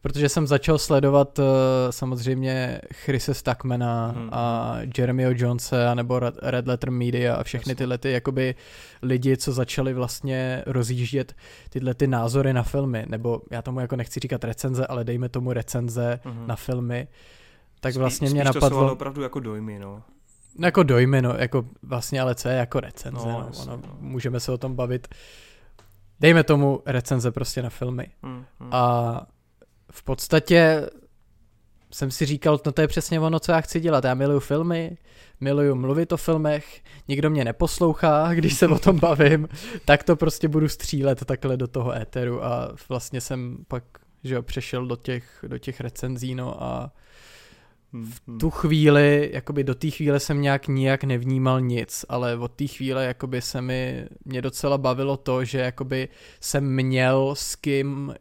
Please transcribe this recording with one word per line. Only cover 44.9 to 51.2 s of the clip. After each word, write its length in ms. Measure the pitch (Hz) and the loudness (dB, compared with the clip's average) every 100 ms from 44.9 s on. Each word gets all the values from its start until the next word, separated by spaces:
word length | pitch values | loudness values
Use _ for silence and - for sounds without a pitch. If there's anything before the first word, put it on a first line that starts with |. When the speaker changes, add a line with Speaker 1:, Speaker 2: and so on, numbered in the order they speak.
| 123 | -6
Speaker 1:
těch, 480 | - 123 - - - | -6 -8 -8 -18 -12
do 100 | 123 | -12
těch 220 | 127 127 | -10 -10
recenzí, 540 | 120 - 131 127 127 | -10 -8 -8 -6 -8
no 280 | 127 127 - | -8 -8 -8
a 280 | 127 123 127 _ - - - - - - _ _ _ | -8 -8 -10 _ -20 -20 -20 -20 -20 -20 _ _ _
Speaker 2:
Hmm, 140 | 120 113 | -14 -14
Speaker 1:
v 100 | 120 - | -14 -14
Speaker 2:
hmm. 100 | 117 | -4
Speaker 1:
tu 120 | 160 | -4
chvíli, 800 | - 156 156 151 147 147 147 147 | 0 2 6 6 8 6 4 0
jakoby 320 | - - 147 | -6 -6 -4
do 100 | 135 | -2
té 160 | 123 160 | -2 -4
chvíle 300 | 143 151 139 | -2 0 0
jsem 220 | - 147 | 0 0
nějak 260 | 143 139 - | 2 0 0
nijak 360 | 135 131 135 | 0 2 0
nevnímal 560 | 135 123 | 0 -2